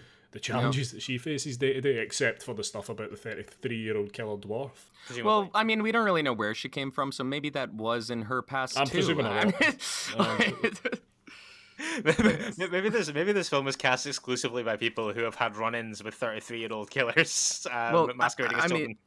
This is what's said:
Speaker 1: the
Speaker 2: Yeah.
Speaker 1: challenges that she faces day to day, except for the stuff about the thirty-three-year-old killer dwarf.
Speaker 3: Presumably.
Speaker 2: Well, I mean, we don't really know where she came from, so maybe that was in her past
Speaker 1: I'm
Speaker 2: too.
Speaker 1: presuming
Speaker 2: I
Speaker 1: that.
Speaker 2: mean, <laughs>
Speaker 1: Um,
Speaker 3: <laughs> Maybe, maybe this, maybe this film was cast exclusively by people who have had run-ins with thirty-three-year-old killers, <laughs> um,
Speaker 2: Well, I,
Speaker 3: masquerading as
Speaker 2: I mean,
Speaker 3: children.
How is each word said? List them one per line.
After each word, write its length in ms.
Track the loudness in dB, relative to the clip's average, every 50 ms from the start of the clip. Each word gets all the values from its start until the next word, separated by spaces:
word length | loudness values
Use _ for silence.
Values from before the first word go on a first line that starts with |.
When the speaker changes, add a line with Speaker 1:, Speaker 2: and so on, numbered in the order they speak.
| -20 -20 -20 _ _ _
Speaker 1:
the 60 | -10 -8
Speaker 2:
Yeah. 180 | -4 -2 0 2
Speaker 1:
challenges 320 | 2 2 2 0 -2 -4
that 80 | -6 -8
she 160 | -6 -6 -6
faces 400 | -4 -4 -4 -4 -4 -4 -6 -2
day 160 | 0 0 2
to 80 | 2 2
day, 180 | 2 2 2 0
except 440 | -2 -4 -2 0 0 0 0 -2
for 100 | -6 -8
the 120 | -6 -6 -6
stuff 260 | -6 -6 -8 -8 -8
about 200 | -8 -8 -8 -10
the 60 | -10
thirty-three-year-old 960 | -12 -10 -10 -10 -10 -10 -14 -10 -8 -6 -4 -4 -4 -2 -2 0 0 -2 -2
killer 240 | -6 -6 -6 -6 -6
dwarf. 360 | -6 -6 -6 -4 -4 -6 -8 -10 -18 -20 -20 -20 -20 -14
Speaker 3:
Presumably. 160 | -10 -6 0 2 4
Speaker 2:
Well, 200 | 4 4 2 2 0
I 100 | 2 2
mean, 180 | 4 2 2
we 100 | 2 2
don't 120 | 4 4 4
really 160 | 4 4 4
know 120 | 4 2 2
where 180 | 2 0 0 -2
she 140 | -2 -6 -6
came 220 | -4 -4 -4 -2
from, 200 | -2 -2 -2 -2
so 120 | -2 -4 -4
maybe 240 | -2 -2 -2 -4 -4
that 220 | -2 -4 -4 -4
was 380 | -4 -2 0 0 0 0 -2 -4
in 120 | -4 -4
her 200 | -2 -2 -2 -2
past 360 | -2 -2 -2 -2 -2 0 0 0
Speaker 1:
I'm 80 | 2
Speaker 2:
too. 60 | 2 2 2
Speaker 1:
presuming 260 | 2 2 2 2 0
Speaker 2:
I 200 | 2 2 2 2
Speaker 1:
that. 920 | 2 4 4 4 4 4 0 -4 -4 -4 -4 -4 -2 0 2 2 2 2 2
Speaker 2:
mean, 120 | 2 2 2 0
<laughs> 320 | -2 -2 -2 -4 -4 -4
Speaker 1:
Um, 100 | -6 -6 -8 _ _ _ _ -20 -20 -20 -20 -20 -20 -20 -20 -20 -14 -8
Speaker 3:
<laughs> 260 | -6 -6 -4 2 2
Maybe, 340 | 4 6 6 6 6 4 4 -2 -6 -4 -4 -2 0
maybe 180 | 2 2 2 2
this, 240 | 2 2 0 0
maybe 200 | 0 0 2 2
this 180 | 2 2 2 2
film 160 | 2 2 2
was 100 | 0 0
cast 300 | 2 4 4 4 2 0
exclusively 560 | -4 -6 -6 -2 -2 0 0 0 -2 -2 -2
by 140 | 0 0 0
people 360 | 0 0 -2 0 0 -2 -2
who 100 | -2 -2 -2
have 100 | -2 0
had 220 | 0 0 0 0
run-ins 460 | 0 -2 0 0 -2 -4 -6 -10 -10
with 120 | -10 -10 -6
thirty-three-year-old 760 | -4 -4 -4 -4 -6 -8 -8 -8 -6 -6 -6 -6 -6 -8 -2
killers, 760 | 0 0 0 4 4 4 4 4 2 0 0 0 -2 -4 -6 -4
<laughs> 40 |
um, 200 | -2 -2 0 4
Speaker 2:
Well, 180 | 4 4 4 2
I, 40 | 2
Speaker 3:
masquerading 420 | 0 0 0 2 0 -2 0 2
as 80 | 2 2
Speaker 2:
I 40 | 2
mean, 80 | 0 0
Speaker 3:
children. 200 | -2 -4 -8 -12 _